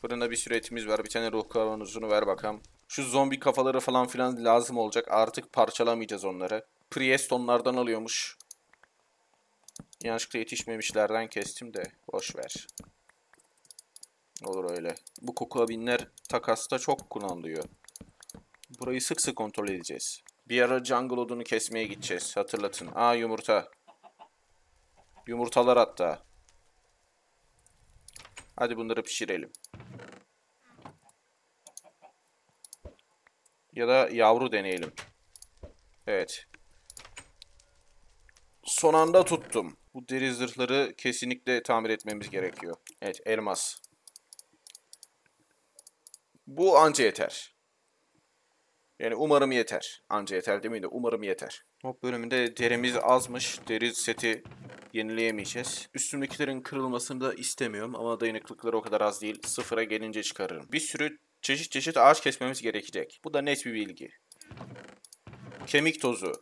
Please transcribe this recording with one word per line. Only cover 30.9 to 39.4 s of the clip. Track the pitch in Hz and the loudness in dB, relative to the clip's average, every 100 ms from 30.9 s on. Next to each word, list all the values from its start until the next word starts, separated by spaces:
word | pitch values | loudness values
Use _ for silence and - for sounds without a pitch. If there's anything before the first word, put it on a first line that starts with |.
| - _ _ _ _ _ _ - - - _ - _ _ _ _ _ - - - - _ _ _ _ _ _ _ | -20 _ _ _ _ _ _ -18 -18 -18 _ -20 _ _ _ _ _ -20 -18 -20 -20 _ _ _ _ _ _ _
Ya | 120 120 | -2 6
da | 131 123 | 6 6
yavru | 117 110 117 127 | 6 8 8 4
deneyelim. | 107 95 90 80 - - _ _ - - - - - _ _ - | 0 0 -4 -6 -10 -16 _ _ -20 -20 -20 -20 -20 _ _ -2
Evet. | 98 85 - - - _ - - - - - - - - - _ _ _ - _ _ - _ _ _ | -2 -2 -6 -16 -20 _ -20 -20 -20 -20 -20 -20 -20 -20 -20 _ _ _ -20 _ _ -20 _ _ _
Son | - - 160 | -4 4 6
anda | 160 165 180 | 8 8 8
tuttum. | 175 165 | 8 2